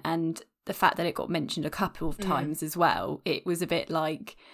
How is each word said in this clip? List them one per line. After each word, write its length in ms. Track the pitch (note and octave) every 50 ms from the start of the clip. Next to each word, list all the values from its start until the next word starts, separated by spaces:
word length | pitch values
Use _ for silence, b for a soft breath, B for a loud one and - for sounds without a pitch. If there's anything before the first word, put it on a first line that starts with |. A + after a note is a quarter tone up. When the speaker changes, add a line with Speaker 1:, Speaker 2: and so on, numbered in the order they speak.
| -
Speaker 1:
and 360 | D#3+ E3 E3 E3 E3 E3 - - _ _ _ -
the 80 | - F#3+
fact 220 | - - F3+ -
that 100 | - E3+
it 80 | E3+ -
got 160 | - - -
mentioned 360 | E3+ E3 C#3+ - - E3+ D3
a 40 | D3+
couple 380 | - - G3+ F#3 - - E3 E3
of 80 | D#3+ -
Speaker 2:
Mm. 80 | G3+
Speaker 1:
times 360 | F#3 D#3 C3+ C#3 D3+ D3+ - D#3+
as 140 | D#3 -
well, 440 | F3 E3+ D3+ - - - - - - -
it 200 | F3+ D3+ - -
was 160 | F#3 F3 E3 F3+
a 40 |
bit 240 | - F3 E3 - -
like, 460 | E3 D#3+ D#3 D#3 D#3 - - - - B B B